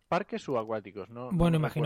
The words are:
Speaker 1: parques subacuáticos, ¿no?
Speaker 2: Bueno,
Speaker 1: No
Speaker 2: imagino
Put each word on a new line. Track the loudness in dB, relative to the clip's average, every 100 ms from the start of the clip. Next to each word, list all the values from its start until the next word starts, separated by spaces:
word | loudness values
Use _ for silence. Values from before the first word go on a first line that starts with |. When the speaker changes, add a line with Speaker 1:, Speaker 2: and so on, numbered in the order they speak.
| _
Speaker 1:
parques | -2 0 -6
subacuáticos, | -2 -2 0 -4 -6 -10 -10
¿no? | -10 -2
Speaker 2:
Bueno, | 2 4
Speaker 1:
No | 4
Speaker 2:
imagino | 2 0